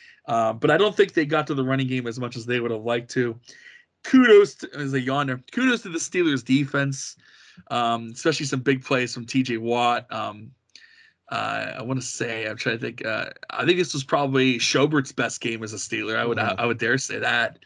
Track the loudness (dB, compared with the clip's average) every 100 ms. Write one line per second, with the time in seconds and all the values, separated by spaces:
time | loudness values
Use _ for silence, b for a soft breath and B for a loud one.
0 | B B -2 0 2 2 4 4 4 4
1 | 2 4 0 0 0 -2 0 0 0 -2
2 | -4 -6 -6 -6 -4 -2 -2 -2 -2 -2
3 | -2 -2 -2 -4 B B B B B _
4 | 4 6 10 10 8 2 -14 -8 -4 -2
5 | 0 0 0 -4 -4 0 2 0 -2 -8
6 | -4 0 2 0 2 2 2 0 -2 -4
7 | -10 -16 b b b b -6 -2 0 -2
8 | -6 -4 -2 0 -2 -2 0 0 0 -2
9 | -2 -6 -4 0 0 -2 -2 0 2 0
10 | -4 -8 -8 -10 -18 _ _ b b b
11 | b b -10 -6 -4 -4 -6 -8 -4 -4
12 | -4 -6 -6 -4 -6 -4 -4 -4 -6 -8
13 | -6 -6 -6 -12 -12 -6 -2 0 0 -4
14 | 0 0 2 4 2 2 0 2 4 2
15 | -2 -4 -4 -4 -6 -6 -8 -10 -8 -6
16 | -4 -2 -2 0 -2 0 -2 0 0 0
17 | -2 -4 -2 0 -2 -6